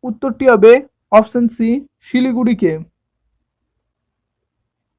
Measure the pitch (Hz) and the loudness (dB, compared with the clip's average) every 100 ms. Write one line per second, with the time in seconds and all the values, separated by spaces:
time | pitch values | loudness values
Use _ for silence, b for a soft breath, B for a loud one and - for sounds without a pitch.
0 | 254 220 269 - 262 226 214 254 277 _ | -14 -8 -8 -4 0 4 6 4 0 _
1 | - 208 214 247 240 - 226 262 277 _ | -2 0 0 -2 -4 -4 -4 -4 -8 _
2 | - 247 254 240 247 226 180 160 - _ | -6 -4 -2 -2 -2 -2 -2 -4 -12 _
3 | _ _ _ _ _ _ _ _ _ _ | _ _ _ _ _ _ _ _ _ _
4 | _ _ _ _ _ _ _ _ _ | _ _ _ _ _ _ _ _ _